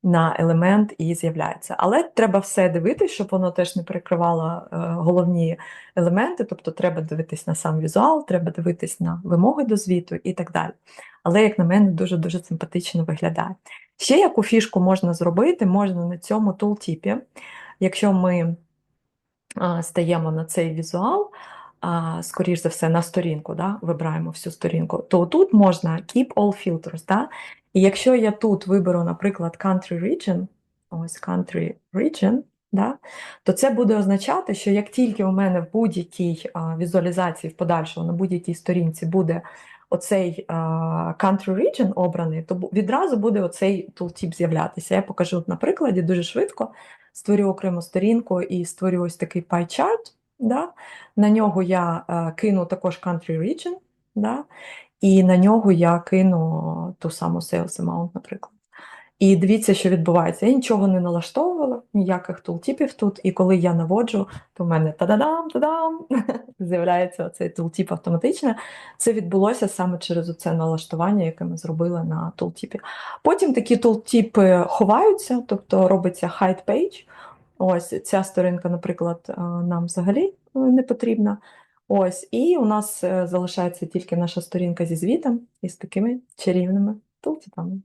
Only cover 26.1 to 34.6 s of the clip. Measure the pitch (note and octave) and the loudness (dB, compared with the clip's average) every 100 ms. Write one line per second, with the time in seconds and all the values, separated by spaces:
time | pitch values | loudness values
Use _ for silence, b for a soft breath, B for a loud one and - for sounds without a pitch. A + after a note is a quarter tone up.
26.1 | A#3+ C4 - G#3 G3+ - E3 - E3 - | -2 0 2 0 0 -4 -4 -6 -14 -2
27.1 | G3 D4 B B B _ F#3+ G3 G3 B3+ | 0 0 B B B _ 4 4 4 4
28.1 | B3+ A3 G#3+ A3+ G3 F#3 G3 F3+ F3 E3+ | 4 4 2 0 0 2 2 2 0 0
29.1 | E3+ G3+ G3 E3+ - F#3+ F#3 - F3 F#3+ | -2 -2 -2 -8 -4 0 0 -2 -6 -4
30.1 | E4+ - F3+ F#3 _ _ _ _ E3 E3 | -4 -2 -4 -4 _ _ _ _ -10 -10
31.1 | - - F3+ F3+ E3+ E3 - _ F#3 D#4 | -12 -4 -4 -2 -4 -6 -8 _ -4 -4
32.1 | - G3 B3 - _ _ F#3+ G#3+ D4 B | 0 0 0 -4 _ _ -2 -2 -4 B
33.1 | B B B - F#3 C4+ A3+ A3+ G#3+ G3 | B B B -2 2 2 2 2 2 2
34.1 | G3 A3+ E4 F#4 G3 | 0 0 -4 -4 -6